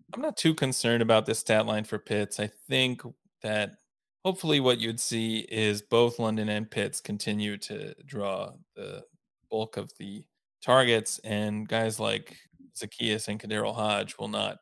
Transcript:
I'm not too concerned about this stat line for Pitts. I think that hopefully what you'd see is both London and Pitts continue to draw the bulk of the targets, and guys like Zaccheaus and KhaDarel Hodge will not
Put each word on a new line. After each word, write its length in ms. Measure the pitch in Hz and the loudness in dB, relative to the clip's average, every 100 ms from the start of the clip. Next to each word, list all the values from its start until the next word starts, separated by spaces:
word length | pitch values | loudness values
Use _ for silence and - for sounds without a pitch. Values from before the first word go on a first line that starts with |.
| _ | _
I'm 80 | 233 | -6
not 160 | 294 - | -4 2
too 160 | 160 | 2
concerned 480 | 160 135 131 117 117 | 4 0 0 2 4
about 240 | 113 113 107 | 6 6 4
this 140 | 113 | -2
stat 260 | - 107 110 | 2 2 4
line 200 | 107 107 | 0 -2
for 120 | 107 | -8
Pitts. 420 | - 104 101 - | -2 -2 -2 -4
I 80 | 107 - - | -6 -6 -2
think 340 | 131 127 123 120 - _ _ | 0 2 0 -10 -18 _ _
that 360 | 110 107 104 - _ _ _ _ 190 | -2 -2 -2 -6 _ _ _ _ -4
hopefully 340 | 190 160 147 | -2 2 4
what 200 | 127 120 | 4 4
you'd 200 | 113 113 | 0 -4
see 400 | - 117 113 110 - | -2 0 0 -2 -2
is 320 | 110 107 101 | 0 2 0
both 380 | - 113 120 117 | 2 4 4 2
London 300 | 113 110 107 | -2 0 -2
and 200 | 107 107 | -2 -4
Pitts 300 | - 101 - | -4 -4 -4
continue 580 | - 104 - 104 104 101 | -8 -6 -2 -2 -2 -6
to 360 | - 104 101 - - | -8 -10 -10 -14 -12
draw 460 | 120 101 95 98 - _ - | -6 -4 -4 -6 -12 _ -14
the 300 | 101 98 - _ _ _ _ | -12 -12 -16 _ _ _ _
bulk 280 | 110 110 - | -4 -4 -6
of 160 | 85 - | -10 -12
the 280 | 98 101 - _ _ _ | -12 -12 -16 _ _ _
targets, 580 | - 131 123 113 104 - | 4 6 6 4 2 -6
and 460 | 110 104 107 107 107 | -4 -2 0 -2 -2
guys 320 | 113 113 110 | 0 0 0
like 400 | 107 107 - - - _ - - | -2 -2 -6 -20 -20 _ -20 -14
Zaccheaus 540 | 110 - 113 107 - | -14 -4 -2 0 -2
and 100 | 107 | -6
KhaDarel 340 | 107 107 107 | -4 -2 -2
Hodge 440 | 110 107 104 104 - | -2 0 0 -2 -8
will 100 | 107 | -6
not 300 | 107 104 - | -4 -4 -6